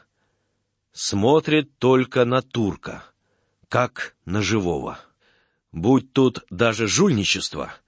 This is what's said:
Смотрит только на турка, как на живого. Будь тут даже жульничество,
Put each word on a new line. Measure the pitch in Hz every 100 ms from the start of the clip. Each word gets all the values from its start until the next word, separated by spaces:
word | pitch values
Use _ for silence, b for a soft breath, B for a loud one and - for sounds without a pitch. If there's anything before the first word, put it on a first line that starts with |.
| _ _ _ _ _ _ _ _ _
Смотрит | - - 101 110 156 160 151 143 -
только | 127 131 123 131
на | 120 127
турка, | - 123 101 - - - - _ _ _ _ _ -
как | 123 123 - - _
на | - 98
живого. | 95 110 87 73 - - - _ _ _ _ _ _
Будь | 76 98 131 135
тут | 135 131 - -
даже | 90 117 107 107
жульничество, | 95 202 113 92 95 - 76 64 -